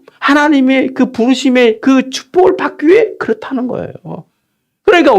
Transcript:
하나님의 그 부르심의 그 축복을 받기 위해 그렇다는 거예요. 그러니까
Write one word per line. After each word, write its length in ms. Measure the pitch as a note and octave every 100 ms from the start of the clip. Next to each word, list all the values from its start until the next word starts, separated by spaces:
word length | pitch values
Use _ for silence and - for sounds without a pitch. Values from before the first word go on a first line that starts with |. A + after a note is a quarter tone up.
| _ -
하나님의 760 | - C#4+ D4 C#4+ C4 C4 C4
그 180 | - B3+
부르심의 680 | - A#3 B3+ C#4 B3 A#3+ A3
그 280 | C4+ C4+ C4
축복을 480 | C4 - F4+ F#4 -
받기 300 | D4 - D4
위해 220 | G#4+ A4 -
그렇다는 480 | - A3 - C4+ B3
거예요. 260 | - E3+ - E3 E3+ - _ _ _ _ _
그러니까 300 | - F4+ D4+